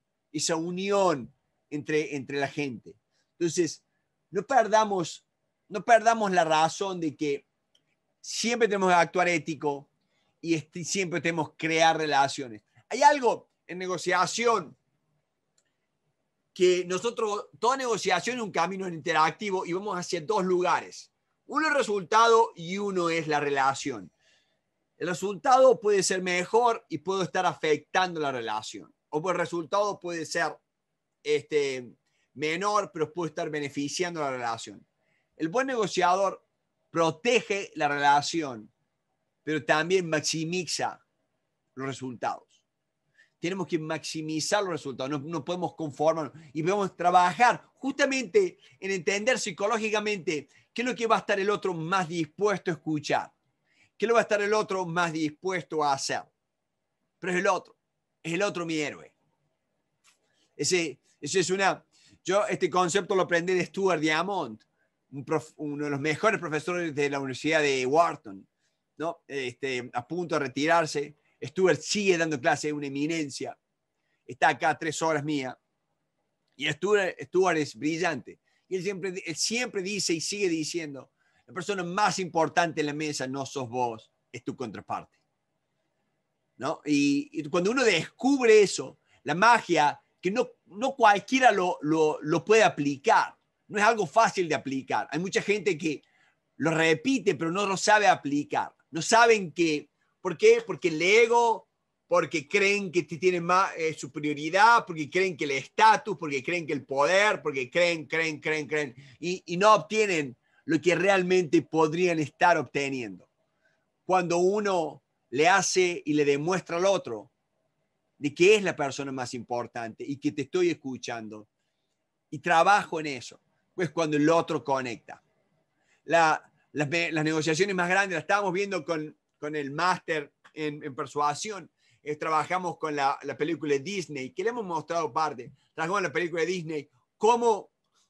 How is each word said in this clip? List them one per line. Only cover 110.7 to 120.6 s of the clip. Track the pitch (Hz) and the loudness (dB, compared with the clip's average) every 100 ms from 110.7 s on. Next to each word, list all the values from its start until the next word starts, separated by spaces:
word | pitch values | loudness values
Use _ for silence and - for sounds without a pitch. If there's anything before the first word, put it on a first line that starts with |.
| 156 | 0
que | 175 165 | 2 2
realmente | 190 196 180 185 160 165 | 4 2 4 2 4 2
podrían | - 160 160 165 180 160 | 2 2 2 2 0 0
estar | 147 - 175 165 | -4 2 4 4
obteniendo. | 123 143 139 135 110 90 _ _ _ _ _ _ _ _ - | 0 -4 -4 -4 -8 -12 _ _ _ _ _ _ _ _ 0
Cuando | 185 175 170 | 0 2 2
uno | 180 208 202 185 151 147 _ _ _ | 2 2 0 0 -2 -8 _ _ _
le | 127 165 | 2 6
hace | 190 175 185 180 170 - | 6 4 2 2 0 0
y | |
le | 147 | 2
demuestra | 143 143 160 185 - 170 | 4 2 2 -2 -2 0
al | 190 | 2
otro | 185 135 110 - _ _ _ _ _ _ _ _ - | 2 -2 -12 -12 _ _ _ _ _ _ _ _ -6
de | 143 | -4
que | - 180 214 | 4 6 6
es | |
la | 185 143 | 2 -2
persona | 143 127 139 | -4 -4 -6
más | 135 120 | -6 -8
importante | 127 107 120 113 120 113 101 127 | -8 -6 -6 -6 -8 -10 -10 -10
y | 139 | -6
que | 147 | -6
te | 143 | -6
estoy | 135 180 | -4 0